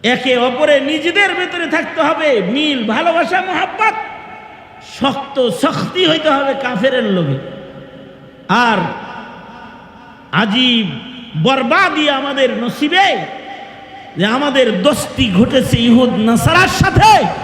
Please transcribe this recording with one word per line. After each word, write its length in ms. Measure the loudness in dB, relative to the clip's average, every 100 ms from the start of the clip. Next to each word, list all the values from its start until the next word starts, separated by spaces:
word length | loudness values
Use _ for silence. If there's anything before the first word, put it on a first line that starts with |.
| 0
একে 280 | 0 0 2
অপরে 440 | 0 0 2 2
নিজেদের 540 | 2 -2 0 2 2
ভেতরে 320 | 0 -4 -4 -2
থাকতে 360 | -2 -2 -2
হবে 380 | 0 2 2 2
মিল, 460 | 0 -2 0 -2 -2
ভালোবাসা, 540 | 0 0 0 0 -2
মহাব্বত, 540 | -2 -4 -6 -2 -2 -2 -10 -14 -18 -18 -20 -20 -20 -20 -20 -2
শক্ত 480 | -2 -2 -6 -2 -2
শক্তি 580 | 0 0 0 -4 0 2
হইতে 240 | 2 2
হবে 240 | 0 0
কাফেরের 580 | -4 -4 -2 0 0 0
লগে। 260 | 0 0 -4 -8 -14 -16 -18 -20 -20 -20 -20 -20 -20 -2
আর 300 | 2 2 0 -2 -8 -14 -16 -16 -18 -18 -18 -20 -20 -20 -20 -20 -20 -4
আজীব 540 | -2 0 2 2 2 -2 -8 -14 -16 -10 -2
বরবাদি 680 | 0 2 2 2 2 2 0
আমাদের 520 | 0 -2 0 0 0
নসিবে 560 | -6 -2 0 2 2 0 -6 -12 -14 -16 -16 -18 -20 -20 -14 -2
যে 100 | 0
আমাদের 560 | 2 0 2 0 2
দোস্তি 500 | 0 0 -4 -2 2 4
ঘটেছে 400 | 4 2 2 2
ইহুদ 360 | 4 6 4
নাসারার 540 | 2 2 2 4 4 4
সাথে 560 | 2 2 6 8 6 4 -4